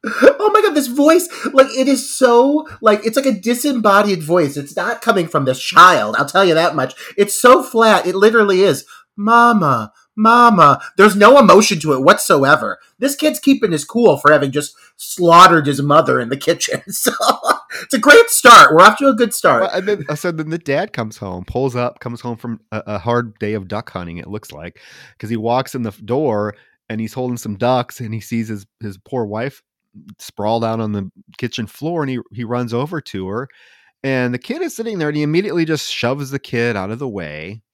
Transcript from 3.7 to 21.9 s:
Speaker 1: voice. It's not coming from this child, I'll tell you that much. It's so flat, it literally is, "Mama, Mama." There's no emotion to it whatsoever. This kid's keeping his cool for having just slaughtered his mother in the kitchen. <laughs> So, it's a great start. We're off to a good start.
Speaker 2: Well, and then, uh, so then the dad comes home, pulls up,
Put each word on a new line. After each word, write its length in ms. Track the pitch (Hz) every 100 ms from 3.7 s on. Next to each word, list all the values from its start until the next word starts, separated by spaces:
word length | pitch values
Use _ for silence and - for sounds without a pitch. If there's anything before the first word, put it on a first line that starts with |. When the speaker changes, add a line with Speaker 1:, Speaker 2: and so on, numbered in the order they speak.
| 254 214 196 208 180
Speaker 1:
voice. 360 | 151 180 147 143
It's 180 | 139 -
not 240 | 180 214
coming 260 | 226 196 165
from 200 | 156 131
this 120 | 127
child, 560 | - 170 180 151 104 113
I'll 80 | 139
tell 180 | 185
you 80 | 190
that 240 | 160 170 147
much. 160 | 135 - - -
It's 240 | 208 -
so 220 | 247 269
flat, 440 | 269 226 226 190 180
it 80 |
literally 460 | 180 214 226 208 185
is, 240 | 196 135 - - _ -
"Mama, 760 | 208 233 240 220 156 120 107 _ _
Mama." 680 | - 220 240 240 196 147 127 - -
There's 180 | 208 190
no 220 | 208 285
emotion 420 | 220 196 208 180
to 140 | 156
it 80 | 131
whatsoever. 760 | 139 202 - 156 135 147 110 92 _ _
This 180 | 269 277
kid's 240 | 302 302
keeping 320 | - 269 208
his 140 | 156 -
cool 320 | 233 220 139
for 120 | 147
having 200 | 151 139
just 220 | 143 147 _ _ _
slaughtered 680 | - - 170 170 185 170 143
his 140 | 139
mother 400 | 143 147 135 127
in 80 | 117
the 80 | 139
kitchen. 460 | - 170 - - -
<laughs> 40 |
So, 220 | - - - 220 - - - _ -
it's 120 | -
a 40 | 254
great 300 | 277 233 466
start. 440 | - 254 220 143
We're 80 | 156
off 160 | 196 214
to 100 | 277
a 60 |
good 180 | 220 240
start. 300 | - 180 120
Speaker 2:
Well, 80 | 185
and 160 | 185 196
then, 160 | 202 139
uh, 40 | 147
so 140 | 180
then 200 | 160 156
the 80 | 165
dad 340 | 143 139 208
comes 240 | - 110 -
home, 280 | 101 92 90
pulls 280 | 120 135
up, 260 | 123 123